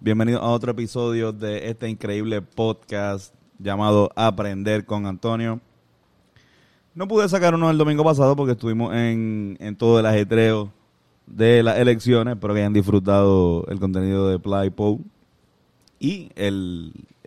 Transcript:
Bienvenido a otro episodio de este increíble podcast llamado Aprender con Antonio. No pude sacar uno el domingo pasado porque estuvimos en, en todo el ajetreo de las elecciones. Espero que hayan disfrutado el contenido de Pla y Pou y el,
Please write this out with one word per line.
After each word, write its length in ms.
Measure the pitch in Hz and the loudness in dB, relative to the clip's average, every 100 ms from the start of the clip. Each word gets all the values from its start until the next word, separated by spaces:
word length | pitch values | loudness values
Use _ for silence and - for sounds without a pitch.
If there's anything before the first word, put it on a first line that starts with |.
Bienvenido 420 | 110 110 113 120 | -2 2 2 0
a 80 | 117 | 0
otro 220 | 117 117 | -2 -2
episodio 600 | 117 113 127 120 117 113 | -6 -6 -4 -4 -2 -4
de 380 | 107 107 104 87 | -6 -8 -8 -8
este 180 | 113 113 | -8 -8
increíble 540 | 110 113 104 107 107 | -8 -6 -6 -4 -6
podcast 920 | 92 - 113 110 - 101 101 98 98 _ _ - | -6 -4 -2 -4 -8 -6 -6 -6 -10 _ _ -14
llamado 520 | 98 98 107 104 101 - | -6 -2 2 4 2 0
Aprender 680 | 113 101 101 98 101 107 | -2 -2 -6 -6 -4 -4
con 220 | 101 104 101 | -4 -6 -6
Antonio. 560 | 95 120 113 117 113 - _ _ _ _ _ _ _ _ _ _ _ _ | -6 -6 -4 -6 -8 -12 _ _ _ _ _ _ _ _ _ _ _ _
No 140 | 165 190 | -12 -2
pude 180 | 214 202 | 0 2
sacar 240 | 190 175 | 2 2
uno 160 | 170 165 | 4 2
el 80 | 156 | 2
domingo 260 | 151 147 | 2 2
pasado 320 | 156 143 135 143 | 2 4 4 2
porque 160 | 139 | 0
estuvimos 420 | 117 117 113 117 | -2 -2 -2 -2
en, 600 | 110 117 113 113 107 101 95 | -2 -2 -2 -4 -6 -8 -10
en 160 | 104 104 | -12 -2
todo 220 | 117 117 | 4 4
el 60 | |
ajetreo 680 | 110 107 104 113 113 110 104 - _ _ _ _ - | 4 2 2 2 2 2 -4 -12 _ _ _ _ -12
de 360 | 95 113 120 | 0 4 6
las 160 | 117 104 | 4 4
elecciones. 560 | 123 113 117 120 113 | 2 2 2 2 2
Espero 180 | 117 104 | -4 -2
que 80 | 104 | 0
hayan 140 | 104 | 2
disfrutado 920 | 104 98 104 95 101 101 95 87 85 - | 2 2 2 4 4 4 4 4 0 -4
el 120 | 98 | -6
contenido 480 | 95 92 95 98 95 | -4 -2 -2 0 0
de 100 | 92 | -2
Pla 280 | 98 98 98 | -4 -2 -2
y 40 | |
Pou 360 | 90 104 104 - _ _ _ _ _ _ _ _ - | -2 -2 -2 -6 _ _ _ _ _ _ _ _ -8
y 320 | 139 196 156 | -6 -6 -10
el, 580 | - 101 98 92 87 82 - - _ | -6 -4 -4 -6 -8 -12 -18 -20 _